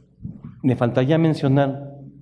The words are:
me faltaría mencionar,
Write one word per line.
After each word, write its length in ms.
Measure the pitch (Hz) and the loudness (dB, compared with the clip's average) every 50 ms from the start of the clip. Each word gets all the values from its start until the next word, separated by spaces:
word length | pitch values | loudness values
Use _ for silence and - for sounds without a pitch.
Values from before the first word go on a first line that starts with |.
| _ _ _ - - - - - - - - - - | _ _ _ -18 -16 -16 -16 -16 -18 -20 -10 -2 0
me 140 | 131 120 | 0 2
faltaría 420 | 127 123 117 107 135 131 135 160 160 | 2 0 0 0 0 2 2 2 4
mencionar, 800 | 165 160 151 151 147 139 135 143 139 135 131 - - - - - - - - - | 4 2 2 2 2 2 2 4 2 0 -2 -6 -10 -14 -16 -18 -20 -20 -20 -20